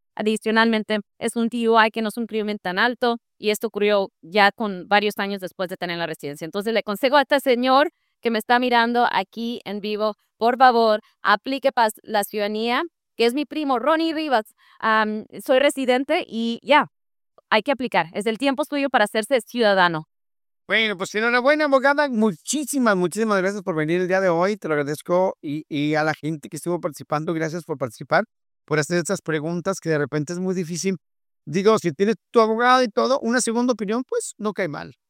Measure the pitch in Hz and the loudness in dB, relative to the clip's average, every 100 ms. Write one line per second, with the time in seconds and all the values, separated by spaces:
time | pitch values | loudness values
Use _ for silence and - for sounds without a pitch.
0 | _ - 208 220 220 226 226 220 202 214 | _ -4 -2 -2 0 2 2 0 -2 -6
1 | - _ 233 233 233 240 226 226 220 226 | -6 _ -6 -2 -4 -2 2 4 4 0
2 | 220 240 226 220 208 208 185 185 240 233 | -6 -6 -6 -4 -4 -6 -4 0 0 0
3 | 240 233 _ _ 208 214 220 208 208 208 | -2 -2 _ _ -4 -2 -4 -2 2 2
4 | 190 _ 160 208 202 - 214 180 170 208 | 0 _ -4 4 4 2 -6 -6 0 0
5 | 208 214 196 202 185 - 180 185 175 170 | 2 -2 -6 -6 -8 -8 -8 -6 -6 -6
6 | 165 160 143 147 160 196 208 220 208 202 | -6 -6 -10 -10 -8 -6 -2 -2 -2 -2
7 | 262 285 262 285 269 240 262 262 320 - | 4 4 4 2 2 2 4 4 2 -4
8 | _ _ 233 220 - 240 254 240 233 240 | _ _ -4 -4 0 0 4 2 2 2
9 | 240 - 190 220 233 240 - 202 208 208 | 0 0 -4 -8 -8 -8 -8 -8 -6 -4
10 | 214 208 _ _ 226 247 262 233 226 214 | -4 -6 _ _ 0 6 6 6 4 2
11 | - _ - 214 269 269 269 254 220 - | -4 _ 0 0 0 -2 0 2 0 -2
12 | - 214 202 214 202 214 233 262 339 - | -4 -4 -2 -4 -4 -2 -2 -2 -4 -10
13 | _ - 233 269 294 311 285 247 262 320 | _ 0 0 0 -4 -4 -2 0 2 2
14 | 330 311 311 233 - _ _ _ 220 220 | 0 -2 0 0 -2 _ _ _ 0 2
15 | 214 214 - - 247 254 285 277 254 247 | 0 -4 -10 -10 0 4 4 2 0 0
16 | 277 349 - 226 233 233 208 285 185 _ | 0 -2 -2 -4 -4 -6 2 2 2 _
17 | _ _ _ _ _ 220 285 254 247 190 | _ _ _ _ _ 0 0 -4 0 0
18 | 160 196 214 226 277 262 302 285 277 247 | 0 -4 -4 -2 -2 -2 -4 -2 0 2
19 | 208 220 208 262 - 247 214 190 175 156 | 2 0 0 -2 -2 0 4 4 4 2
20 | - _ _ _ _ _ - 208 220 180 | -8 _ _ _ _ _ -2 0 0 -4
21 | 185 208 233 247 254 302 294 269 269 285 | -4 -2 0 2 2 2 4 4 4 2
22 | 294 226 220 160 - 294 269 277 233 190 | 0 2 0 0 -6 -6 -2 2 2 2
23 | 180 208 226 196 185 202 185 156 151 175 | 0 0 0 0 0 -4 -4 -2 -2 0
24 | 180 185 190 165 185 214 170 147 143 151 | 0 0 2 2 0 -2 -2 -2 -2 -6
25 | - 180 190 - 160 151 - 151 147 151 | -2 0 0 -2 -8 -8 -6 -4 0 0
26 | 156 151 151 156 - 151 170 175 165 139 | 0 -4 -6 -8 -10 -10 -6 -4 -6 -8
27 | 131 151 156 160 160 170 160 143 127 - | -6 -4 -4 -4 -4 -6 -8 -8 -8 -8
28 | 143 165 220 _ _ _ _ 151 147 175 | -2 0 0 _ _ _ _ -2 0 -2
29 | 165 190 - 156 156 175 190 185 160 151 | -2 -4 -4 -4 -4 -4 -4 -6 -2 -2
30 | 143 151 147 175 185 185 160 170 190 185 | 0 -2 -4 -4 -4 -4 -4 -4 -4 -6
31 | _ _ _ _ - 165 202 220 170 139 | _ _ _ _ -6 2 4 4 0 0
32 | 202 214 _ 233 220 220 247 254 247 240 | 0 -2 _ 2 2 2 4 4 2 0
33 | 233 262 226 240 233 226 247 226 196 233 | 0 0 0 0 0 0 0 -2 -2 -4
34 | - 466 - - 214 190 175 143 87 - | -4 -6 -6 -8 -6 -4 -6 -6 -14 -18